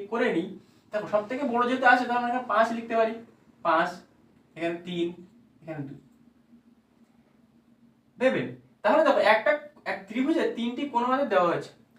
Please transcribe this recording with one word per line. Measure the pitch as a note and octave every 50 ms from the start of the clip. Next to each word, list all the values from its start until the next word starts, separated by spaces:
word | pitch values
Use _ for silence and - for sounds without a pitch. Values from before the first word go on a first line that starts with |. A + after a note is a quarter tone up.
| - -
করে | A3+ A#3+ B3+ G#3 F3+
নিই। | E3 F#3 - - - - _ _ _ _ _ -
দেখো | G#3+ - - G#3
সব | G#3 G#3 -
থেকে | C4 C#4+ C#4 A#3+
বড় | A#3 A#3+ B3 A#3+
যেহেতু | C4 B3+ C4 B3+ B3+
আছে, | B3 A3+
তাহলে | A#3 A#3+ A#3+
আমরা | A#3+ A#3+
এখানে | B3 B3+ - -
পাঁচ | G#3 A3 A3+ A#3 A#3
লিখতে | A3+ A3+ - A3+ A3+
পারি, | A3 A3 A#3 - - - _ _ _ - _ _ -
পাঁচ, | E3 E3 - F3+ - - - - _ _ _ _ _ _ _ _ _ _
এখানে | D#3+ E3 E3+ F3 - -
তিন, | F3+ F3 E3+ E3+ F3 - - - - _ _ _ _ _ _
এখানে | - D#3+ D3+ D3 C3+
দুই, | - A#2 - - _ _ _ _ _ _ _ _ _ - _ _ _ _ _ _ _ _ _ _ _ _ _ _ _ _ _ _ _ _ _ _ _ _ _ _ _ _ _ _ _ _ -
দেবেন। | B3 C4 G#3 D#3+ B2+ - - - - _ _ _ -
তাহলে | G#3+ C#4 D#4 D#4+
দেখো | C#4 A3+ - - G3+ A3
একটা, | G#3+ - D4+ D4+ - - - - - _ -
এক | A3 G3 -
ত্রিভুজে | - A3 B3+ C4+ D#4+ E4 - G#3+ - -
তিনটি | A#3 A#3 A#3+ B3+ C#4+ C#4+ -
কোণ | A#3 - -
আমাদের | A#3+ C4 C#4 C4+ A3+ F#3+
দেওয়া | F#3 F3 E3+
হয়েছে, | D3+ C#3+ - - - _ _ _ _